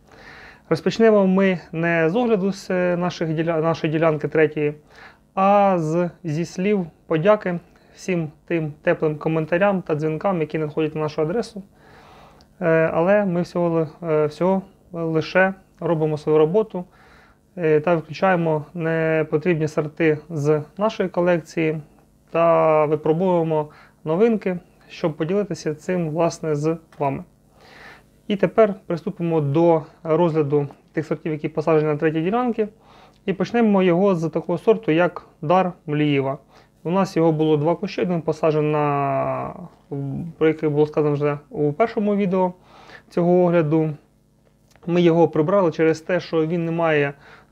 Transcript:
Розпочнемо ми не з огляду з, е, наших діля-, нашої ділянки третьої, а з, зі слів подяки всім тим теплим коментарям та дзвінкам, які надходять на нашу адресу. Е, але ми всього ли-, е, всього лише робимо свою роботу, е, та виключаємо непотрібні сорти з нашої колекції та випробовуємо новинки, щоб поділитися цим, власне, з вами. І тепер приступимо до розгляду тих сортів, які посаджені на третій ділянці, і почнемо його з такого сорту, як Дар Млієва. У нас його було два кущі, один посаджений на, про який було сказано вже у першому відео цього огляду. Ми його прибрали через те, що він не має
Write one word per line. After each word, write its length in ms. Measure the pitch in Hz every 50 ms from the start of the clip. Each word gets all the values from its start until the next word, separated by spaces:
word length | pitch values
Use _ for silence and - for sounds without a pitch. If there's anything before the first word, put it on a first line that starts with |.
| _ _ - - - - - - - - - - _ -
Розпочнемо 580 | 165 156 - 190 - - 226 226 214 202 190
ми 320 | 190 185 190 196 190 185 156 - - -
не 380 | 160 170 170 170 165 160 160
з 60 | 180
огляду 360 | 247 247 226 220 185 190 196 190
з, 180 | - - -
е, 260 | 185 180 180 180 175
наших 380 | 175 180 175 - - 175 160 156
діля-, 260 | 160 160 170 165 156
нашої 320 | 156 165 160 - - 156 151
ділянки 360 | 156 165 165 156 147 151 143
третьої, 460 | - 160 147 147 151 151 147 147 147 - - _ - - - - - _ _ _ _
а 420 | 190 190 196 202 202 202 196 190 175
з, 320 | 156 151 160 175 180 170 - - -
зі 200 | 165 147 165 170
слів 420 | - - 185 180 208 208 196 175 156 - _ _
подяки 540 | - 165 156 160 202 214 208 - 185 175 170 - _ _ _ _ _ -
всім 340 | - - - 180 170 160 147 - _ _
тим 260 | - 170 165 156 147 147 - -
теплим 340 | 180 165 - 165 151 151
коментарям 680 | 147 - 160 160 160 160 - 175 175 196 202 196 180 -
та 120 | - 160
дзвінкам, 460 | 147 156 156 156 151 - 202 190 165
які 180 | 151 151 - 160
надходять 360 | 156 147 147 160 156 151 156
на 60 | 156
нашу 220 | 156 151 - 165 156
адресу. 400 | 156 185 240 - - - 196 - - _ _ - - - - - - - - - - - - _ _ _ _ 180
Е, 280 | 165 160 160 160 165 -
але 300 | 165 170 185 202 208 202
ми 180 | 190 170 175 170
всього 260 | - - 175 175 170
ли-, 200 | 165 165 160 156 - - 170
е, 240 | 165 156 151 151
всього 360 | 147 151 - 170 185 190 190 190 - - _ _ _ 175
лише 600 | 165 165 160 160 160 156 - - 180 190 190 196 - _ _ _ _
робимо 380 | 170 160 170 151 156 156 156 147
свою 200 | - 156 156 156
роботу, 460 | 156 156 180 220 214 214 - 180 175 - _ _ - - - - _ _ _ _ _ _ _
е, 240 | 180 170 156 156 151
та 140 | 151 180 175
виключаємо 680 | 160 156 - 143 - 190 190 185 170 165 160 156 151 147 - -
непотрібні 920 | 175 160 160 165 160 160 160 160 160 156 156 165 151 147 180 175 151 156 151
сорти 500 | - 170 156 147 - - 170 156 151 151 - -
з 320 | 170 147 143 151 151 151 147 - - -
нашої 300 | 208 220 - - 196 175
колекції 720 | - 180 175 180 175 160 - - - 170 160 156 156 156 - - _ _ _ _ _ _ _ _
та 540 | - 165 170 170 165 160 160 160 156 151 151
випробовуємо 840 | 147 156 147 151 160 156 170 196 185 180 170 165 160 156 151 151 151 - - - - _ _ -
новинки, 540 | 151 160 185 226 240 220 196 - 190 180 175 - _ _ _ _ -
щоб 280 | - - - 165 151
поділитися 580 | - 160 156 190 208 202 - 165 - - 156 151
цим, 360 | 151 - - 185 180 170 151
власне, 440 | 147 175 170 165 - - 165 160 151
з 220 | 147 151 160 165 170 - _ - -
вами. 260 | 147 139 139 143 180 - _ _ _ _ _ _ - - - - - - - - _ _ _ _ _ -
І 80 | 208
тепер 380 | 196 190 175 - 226 220 202 196 - -
приступимо 540 | - 175 156 - 202 - - 170 165 160 160
до 420 | 147 139 139 165 170 170 165 156 151 - - _ -
розгляду 640 | 160 156 160 175 165 151 160 147 139 147 147 143 139 - - _ _ _
тих 140 | 165 147
сортів, 260 | - 165 147 - 165 151
які 160 | 147 165 156
посаджені 440 | - 156 151 170 160 156 151 156 151
на 40 |
третій 260 | 147 165 160 156 165 160
ділянці, 460 | 185 220 240 254 240 214 - 214 202 - _ _ - - - - - _ _ _
і 60 | 196 180
почнемо 500 | 190 185 190 226 240 233 214 202 190 185
його 320 | 180 165 175 196 202 190
з 140 | 165 165 156
такого 300 | - 170 - - 175 165
сорту, 340 | - 226 214 - - 160 156
як 340 | 165 180 170 - - - - _ _ 151
Дар 300 | 147 175 190 185 180 - - _
Млієва. 520 | 151 147 151 151 151 143 139 131 135 139 - - _ _ - - _ _ _ -
У 80 | 160
нас 260 | 180 196 185 180 -
його 160 | 160 165 165 156
було 240 | 151 156 156 156
два 180 | 147 147 165 170
кущі, 280 | - 208 190 - - 226
один 180 | 180 180 165
посаджений 520 | - - 151 - - 147 151 156 151 151 151
на, 840 | 151 147 147 143 143 139 139 135 135 135 135 131 131 131 135 - 185 175 - - _ _ _ 147 139 139 139 135 139 160 170 - -
про 100 | 160 160
який 200 | 156 156 160 151
було 180 | 143 147 151
сказано 280 | 147 - 165 151 151 147
вже 240 | 143 147 147 143 143 - _
у 220 | - 151 147 147 143
першому 440 | - 226 226 - 226 202 208 208
відео 360 | 196 202 180 190 185 185 180 180 - _ _ - - - - - - - _
цього 340 | - 180 170 175 180 180 180
огляду. 480 | 175 170 175 160 147 160 160 156 156 147 - _ _ _ _ _ _ _ _ _ _ _ _ _ _ _ _ -
Ми 160 | 170 170 180 175
його 260 | 165 160 170 165 -
прибрали 420 | - - 151 175 202 202 185 160
через 300 | 151 - 160 160 156 160
те, 200 | - - 185 170
що 260 | - - 165 160 156
він 180 | 160 180 170 165
не 60 | 165 165
має 400 | 170 165 160 156 147 143 143 147 - - - - - - _